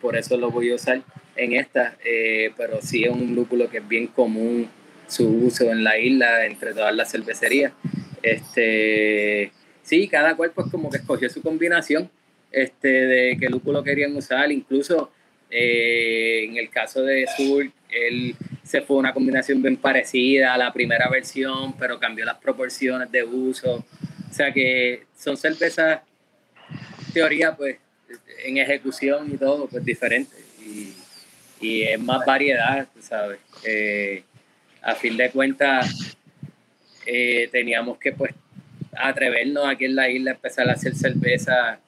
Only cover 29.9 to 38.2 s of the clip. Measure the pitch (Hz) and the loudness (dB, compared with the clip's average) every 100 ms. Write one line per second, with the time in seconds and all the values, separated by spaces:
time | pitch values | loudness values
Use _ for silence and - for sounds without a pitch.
29.9 | 113 120 117 135 - - - 107 104 104 | -4 0 0 -2 -12 -20 -20 -16 -14 -14
30.9 | - - - - - _ - 113 113 110 | -18 -20 -20 -20 -20 _ -10 -4 -2 0
31.9 | 110 120 131 131 135 143 127 117 139 131 | -2 0 0 2 2 4 2 2 0 -4
32.9 | 117 110 113 104 98 _ - 110 110 107 | _ -10 -6 -6 -8 _ -12 -4 -2 0
33.9 | 104 101 98 - _ _ _ _ _ - | -2 -2 -6 -12 _ _ _ _ _ -6
34.9 | 113 120 113 123 135 135 135 143 135 123 | -2 -2 0 0 2 0 2 2 2 0
35.9 | - - - _ _ - _ _ _ _ | -4 -10 -14 _ _ -20 _ _ _ _
36.9 | _ - 123 123 120 120 123 120 120 120 | _ -6 -2 0 0 0 -2 0 -2 -4
37.9 | 117 135 135 | -4 -6 -2